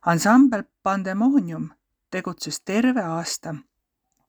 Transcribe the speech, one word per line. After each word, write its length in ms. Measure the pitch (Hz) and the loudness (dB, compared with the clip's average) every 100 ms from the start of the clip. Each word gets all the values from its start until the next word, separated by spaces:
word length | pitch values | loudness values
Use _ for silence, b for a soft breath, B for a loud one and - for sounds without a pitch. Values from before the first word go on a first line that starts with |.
Ansambel 600 | - 170 190 240 277 220 - _ | 0 0 4 6 6 4 -8 _
Pandemoonium 840 | 196 196 190 190 240 277 175 160 160 _ _ _ _ | -4 -4 -4 0 2 2 0 -8 -10 _ _ _ _
tegutses 500 | 185 185 175 - - | -8 -8 -10 -10 -10
terve 420 | - 202 254 254 | -4 0 2 0
aasta 520 | 175 165 165 - - 156 _ _ _ _ _ _ | -2 -6 -6 -8 -10 -14 _ _ _ _ _ _